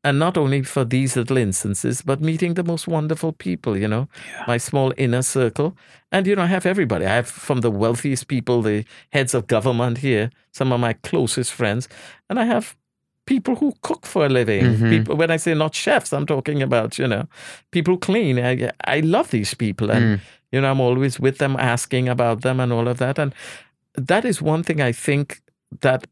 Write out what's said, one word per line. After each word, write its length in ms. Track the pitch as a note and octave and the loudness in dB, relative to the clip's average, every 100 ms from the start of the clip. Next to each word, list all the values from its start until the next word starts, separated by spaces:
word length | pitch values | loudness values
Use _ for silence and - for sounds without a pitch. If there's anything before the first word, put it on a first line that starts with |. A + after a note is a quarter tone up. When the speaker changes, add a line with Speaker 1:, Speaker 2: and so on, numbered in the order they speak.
Speaker 1:
And 160 | C#3+ C#3 | 2 2
not 200 | E3 F3+ | 2 2
only 260 | C#3 C#3 | 2 0
for 220 | C3 - A#2+ | -2 -2 0
these 320 | B2+ C3+ B2 | 0 0 -2
little 180 | A#2 C3 | 0 0
instances, 640 | G#2+ F#2 G2+ G2 B2 B2 | 0 -2 -4 -2 -2 -2
but 200 | - C#3 | -4 -2
meeting 320 | D#3 D#3+ F3 | -2 0 -2
the 100 | E3+ | -2
most 240 | E3+ E3 - | -2 -4 -2
wonderful 460 | D#3+ D3+ D#3+ E3 | -2 -2 -2 -4
people, 420 | - F#3 - - G2 | -6 -6 -4 -2 -2
you 100 | G#2+ | 0
know, 200 | G#2+ C#3 - - | -2 -4 -10 -16
Speaker 2:
Yeah. 140 | - - | -10 -4
Speaker 1:
my 100 | A#2+ | -2
small 360 | - C#3+ C3 B2+ | 0 0 0 0
inner 240 | C3 B2 | 0 0
circle. 540 | B2+ C3+ A#2+ - D3+ - _ - _ | 0 0 0 0 -4 -4 _ -20 _
And, 140 | F#3+ F#3+ | -2 2
you 120 | G3 | 2
know, 60 | |
I 40 | F3 | 2
have 180 | F#3 F3+ | 0 0
everybody. 400 | G3 C3+ F2 F#2 | 0 0 0 2
I 100 | A2+ | 0
have 120 | A#2+ | -2
from 320 | - - C3 | -10 -4 0
the 100 | A#2 | 0
wealthiest 580 | G2+ A2+ A#2+ D3 C3 - | 2 0 0 -2 -4 -4
people, 320 | C3 - A#2+ | -4 0 0
the 240 | G#2+ G#2 G#2+ - _ | 2 -2 -4 -16 _
heads 220 | C#3+ B2+ | -2 0
of 140 | B2+ G#2 | -2 2
government 500 | A2 B2 A#2 B2 A#2+ | 0 2 0 0 -2
here, 320 | C#3 A2 A2+ _ _ | 0 0 0 _ _
some 200 | - C3 | -4 0
of 80 | A#2+ | 2
my 140 | A#2+ A2 | 0 -2
closest 480 | - E3+ A#2+ - A#2+ | -2 -2 0 -2 -4
friends. 360 | - A2+ A2 - - - - _ | -2 -2 -2 -6 -18 -20 -20 _
And 100 | A3+ | -2
I 60 | A#3 | 0
have 320 | A3+ - - _ _ _ _ - | 0 -4 -16 _ _ _ _ -2
people 300 | C4 A3 B3 | -2 0 0
who 180 | D4 - | -2 -2
cook 240 | - - - | -8 -8 -4
for 200 | F#3 C#3+ | 0 2
a 40 | |
living. 340 | B2+ A2+ G2+ | 4 2 4
Speaker 2:
Mm-hmm. 260 | B2 A2 A2+ | 4 4 4
Speaker 1:
People, 260 | A2 A2 D3 | 4 4 0
when 140 | E3 | 2
I 60 | D#3+ | 2
say 160 | E3+ | 0
not 220 | D#3 D#3 - | 0 0 0
chefs, 380 | - C#4+ - | 2 2 2
I'm 120 | C#3 D3 | -4 0
talking 360 | C#3+ C#3 D3 | -2 0 -2
about, 360 | C3+ A#2+ A2+ - | 2 2 0 -2
you 100 | C3 | 0
know, 200 | G#2 - - - - _ | 0 -4 -12 -20 -20 _
people 260 | F3 E3 F3+ | 0 2 2
clean. 420 | - G#3 F#3 B2 | 2 2 2 2
I, 320 | B2 B2+ B2 - - | 0 0 -2 -4 -2
I 160 | C#3+ | 2
love 300 | D#3 G3+ - | 4 2 2
these 220 | A#2 G2+ | 0 -2
people. 380 | - A2+ F#2+ G#2+ | -2 -4 -2 0
And, 280 | A#2 A#2 G2+ | 2 2 2
Speaker 2:
Mm. 20 | - - _ | -4 -20 _
Speaker 1:
you 80 | C3 | 0
know, 100 | C3+ | 0
I'm 80 | C3+ | 2
always 400 | B2 B2+ C3+ B2 | 2 2 0 2
with 200 | C3 C3+ | 0 0
them, 180 | C#3 C3+ | -2 0
asking 480 | B2+ A#2+ - B2+ B2+ | 0 0 0 -2 0
about 340 | B2 A#2+ A2+ | 0 0 0
them 200 | C3 C3 | 0 0
and 100 | B2+ | 0
all 160 | A#2 A#2 | 0 0
of 120 | B2 | -2
that. 200 | B2+ C#3 | -2 -2
And 160 | C#3+ - - - - _ _ - | -4 -6 -18 -20 -20 _ _ -10
that 280 | B2+ F#3+ | 0 0
is 180 | B3 F#3 | 2 -2
one 220 | D#3 D#3+ | 0 0
thing 160 | E3 D#3 | 0 0
I 120 | B2+ | 0
think 480 | A#2 - C#3+ D3 - _ _ _ - | 0 0 0 -2 -10 _ _ _ -2
that 260 | C3+ C3 - | 0 0 -4